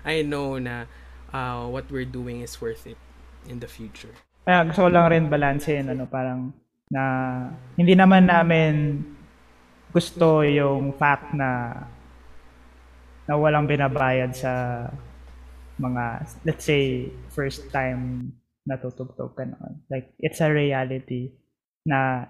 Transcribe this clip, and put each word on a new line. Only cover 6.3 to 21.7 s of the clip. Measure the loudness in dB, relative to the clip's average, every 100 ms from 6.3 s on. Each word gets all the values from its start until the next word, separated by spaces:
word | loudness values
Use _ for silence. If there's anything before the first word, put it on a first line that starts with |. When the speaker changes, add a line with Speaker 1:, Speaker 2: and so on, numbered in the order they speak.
| -4 -8 -12 _ _ -8
Speaker 2:
na | -2 -2 -2 -4 -6 -8 -12 -8
hindi | 2 6 8
naman | 8 8 8
namin | 6 6 4 4 2 0 -2 -8 -14 -20 _ _ _ _ _ -2
gusto | -2 -2 2 4 6 4
yung | 4 2 0 -2
fact | 0 2 2 -2
na, | -2 -2 -2 -6 -10 -14 -20 -20 -20 -20 -20 -20 -20 -20 -20 -20 -20 -20 -14 -2
na |
walang | 2 4 2 2
binabayad | 2 0 2 0 0 -2 -4
sa | -4 -4 -4 -6 -10 -12 -18 -20 -20 -20 -20 -20 -18 -8
mga, | -4 -4 -4 -6 -12 -8 -6
let's | -4 0
say, | 2 2 -2 -6 -12 -14
first | -6 -6 -8 -8
time | -4 -4 -4 -6 -8 -10 -16 _ _ -10
natutugtog | -8 -8 -12 -14 -12 -12
ka | -10 -12
noon. | -12 -16 -16 -10
Like, | -10 -10 -6
it's | -6 -2
a | 0
reality | 2 0 -2 -4 -6 -8 -8 -8 -14 _ _ _